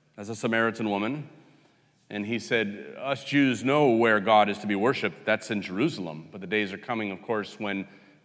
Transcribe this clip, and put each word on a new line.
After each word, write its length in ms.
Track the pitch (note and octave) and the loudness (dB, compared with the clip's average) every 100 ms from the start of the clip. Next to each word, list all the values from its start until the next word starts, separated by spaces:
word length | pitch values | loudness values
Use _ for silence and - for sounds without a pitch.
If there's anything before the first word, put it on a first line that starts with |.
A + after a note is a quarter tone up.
| _ - | _ -16
as 120 | G#2 | -10
a 80 | A2+ | -4
Samaritan 520 | A#2+ A2+ A2+ G#2+ G#2+ | 0 2 2 0 -2
woman. 400 | G2+ G#2+ D3 - - - _ _ _ _ _ - | 0 -2 -4 -10 -18 -20 _ _ _ _ _ -12
And 160 | G#2 G#2 | -8 -4
he 120 | A#2 | -4
said, 560 | - A#2 G#2 G2+ C#2+ - | 0 0 0 -6 -14 -10
"Us 240 | C3+ C#3 | -6 -6
Jews 400 | - C#3+ C3+ A2+ | 0 2 4 2
know 240 | B2 D3 C#3+ | 2 4 4
where 320 | A#2 A#2 G#2+ | 6 6 4
God 300 | G2 G#2+ G#2 | 6 6 6
is 80 | G2+ | 2
to 80 | G#2 | -2
be 100 | G2 | 2
worshiped. 480 | A#2 C#3 G#2+ - | 2 2 -2 -4
That's 260 | - G#2+ - | -2 -2 0
in 120 | G#2+ | -4
Jerusalem. 680 | G2 F#2 C3+ - F2 D#2 - | -4 -2 -2 -2 -10 -10 -14
But 120 | G2+ | -14
the 40 | F#2 | -4
days 240 | G#2+ G2+ | -2 -2
are 60 | G2 | -6
coming, 320 | - A2+ G#2 | -6 -4 -4
of 120 | F#2 | -8
course, 360 | - A2 G2 - | -4 -4 -4 -8
when 300 | G#2 G2 F#2 - - _ | -4 -4 -6 -14 -20 _